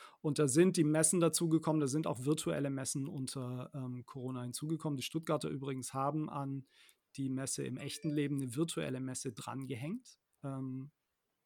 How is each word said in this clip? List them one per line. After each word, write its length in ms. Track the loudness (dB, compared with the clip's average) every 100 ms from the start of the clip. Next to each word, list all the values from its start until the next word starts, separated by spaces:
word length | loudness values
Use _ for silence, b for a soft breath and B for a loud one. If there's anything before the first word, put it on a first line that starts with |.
| B B
Und 180 | -2 2
da 80 | 4
sind 300 | 8 6 6
die 60 |
Messen 360 | 4 6 4 6
dazugekommen, 600 | 4 4 4 4 4 2
da 80 | 2
sind 200 | 0 -2
auch 160 | -2
virtuelle 460 | 0 0 2 0 0
Messen 380 | -2 -2 -4 -4
unter, 600 | -4 -6 -6 -6 -6 -8
ähm, 320 | -8 -6 -8 -8
Corona 380 | -6 -2 -2
hinzugekommen. 540 | -4 -4 -2 0 0 0
Die 60 |
Stuttgarter 460 | -2 -4 2 2 2
übrigens 440 | -2 -4 -4 -4
haben 360 | 0 2 2 -2
an 360 | -2 -4 -4 -8 b b b _ -4
die 140 | -2
Messe 340 | 0 -2 -4
im 140 | -4 -4
echten 320 | -6 -4 -2
Leben 260 | 0 0 0
eine 140 | -2 -2
virtuelle 440 | -2 0 -2 -2
Messe 320 | -4 -4 -6
drangehängt, 840 | -8 -8 -8 -6 -4 -4 -6 -8 -20 _ _
ähm, 480 | -6 -4 -4 -6 -10 _ _ _ _ _